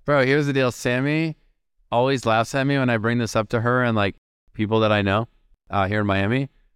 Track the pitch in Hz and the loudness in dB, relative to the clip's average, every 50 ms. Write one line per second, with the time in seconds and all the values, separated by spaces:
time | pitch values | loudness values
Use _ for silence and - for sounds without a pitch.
0 | - - 147 139 127 131 139 151 147 143 135 135 131 123 - - - 127 123 127 | -4 0 0 2 2 2 2 2 2 0 0 0 0 0 -2 -2 -2 -2 0 0
1 | 135 147 151 156 165 160 151 _ _ _ _ _ _ _ _ _ _ - 117 117 | 0 -2 -2 -2 -2 -4 -6 _ _ _ _ _ _ _ _ _ _ -4 -2 0
2 | 127 135 139 123 - 113 110 113 113 - - 139 131 143 143 139 131 123 117 110 | 0 0 0 -2 0 0 2 2 0 0 -2 -2 0 0 0 0 0 0 0 0
3 | 104 117 120 120 117 107 - 113 104 - - 117 110 120 123 127 123 120 113 107 | 0 0 0 0 -2 -2 -2 -2 -2 -2 -2 -2 0 0 0 0 0 0 0 0
4 | 101 98 - _ _ _ _ _ _ _ - - 107 101 110 110 110 107 107 104 | 0 -2 -2 _ _ _ _ _ _ _ -6 -4 -2 0 2 2 2 4 2 2
5 | 98 98 98 110 117 - _ _ _ _ _ _ _ - 95 101 95 95 104 107 | 2 2 0 0 -2 -4 _ _ _ _ _ _ _ -6 -2 -2 0 0 0 -2
6 | 104 101 95 98 98 101 123 135 139 - _ _ _ _ _ | 0 0 0 0 0 0 0 -2 -4 -6 _ _ _ _ _